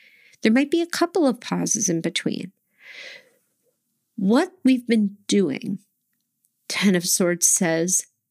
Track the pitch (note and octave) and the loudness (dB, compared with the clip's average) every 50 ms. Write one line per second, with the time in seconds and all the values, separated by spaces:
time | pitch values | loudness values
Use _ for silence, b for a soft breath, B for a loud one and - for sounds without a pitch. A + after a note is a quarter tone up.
0 | b b b b b b b b - A3 A3 C4+ D4 D4 F4 E4+ E4+ E4+ - - | b b b b b b b b 2 2 4 2 2 0 0 -2 -2 -2 -4 -2
1 | E4+ E4+ - F#4+ D4+ C4 - - - - F3+ F3+ F3 F3 - - - F#3 E3+ E3 | -2 -2 0 2 2 0 0 -2 -6 -6 -6 -4 -2 -2 -2 -2 -2 -2 -2 -2
2 | E3 E3+ - - - - - - - F#3 - _ _ _ B B B B B B | -2 -4 -4 -4 -4 -4 -6 -6 -8 -12 -16 _ _ _ B B B B B B
3 | B B B B B B B B B _ _ _ _ _ _ _ _ _ _ _ | B B B B B B B B B _ _ _ _ _ _ _ _ _ _ _
4 | _ _ _ - F#3+ G3 A#3 C#4 F4+ F4 - _ - C4 C4 B3 - - A#3 A3 | _ _ _ -2 0 2 4 2 2 0 -2 _ 2 2 2 2 0 0 0 0
5 | G#3 G3 G3+ - _ - G#3 G3+ F#3 D3 - - - - G3 - _ _ _ _ | 0 0 -4 -8 _ -2 0 0 0 0 -2 -6 -8 -8 -10 -10 _ _ _ _
6 | _ _ _ _ _ _ _ _ _ _ _ _ _ - - - F#3 G#3 F#3 F3 | _ _ _ _ _ _ _ _ _ _ _ _ _ -8 -4 0 2 2 2 2
7 | F3 - - - F#3 F3 F3 E3+ - - - - F#3 E3 E3 E3 E3 F3+ F3+ - | 0 0 0 0 0 0 0 0 0 2 2 2 2 0 0 0 0 0 -2 -2
8 | - - _ _ _ _ | -4 -6 _ _ _ _